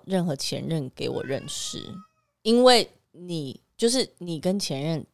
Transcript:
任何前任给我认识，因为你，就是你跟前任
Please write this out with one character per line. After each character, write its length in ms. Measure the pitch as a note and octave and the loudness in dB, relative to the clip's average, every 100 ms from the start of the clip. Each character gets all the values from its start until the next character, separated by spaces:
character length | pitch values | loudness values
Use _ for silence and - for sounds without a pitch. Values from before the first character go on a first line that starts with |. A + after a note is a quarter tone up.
| - | 0
任 180 | F#3 | -2
何 120 | E3+ C#3+ | -2 -2
前 280 | - C#3 C3 | -4 -6 -4
任 200 | D#3+ B2+ | -4 -4
给 160 | - B2 | -6 -6
我 140 | A#2+ | -4
认 200 | B2 C3+ - | -6 -6 -8
识， 420 | - - - - - - _ _ _ | -8 -8 -10 -12 -14 -18 _ _ _
因 200 | A3 A#3 | 2 6
为 240 | B3+ A#3 - _ _ | 8 8 4 _ _
你， 480 | D3+ F3 E3+ C3+ - _ - | -18 -8 -6 -6 -10 _ 0
就 140 | A#3 | 0
是 180 | B3+ G3+ - | 2 -2 -6
你 200 | F3 D#3+ | -8 -4
跟 200 | F3+ G3+ | -2 -2
前 200 | - C#3 | -2 -4
任 240 | D3+ D#3+ - | -4 -4 -6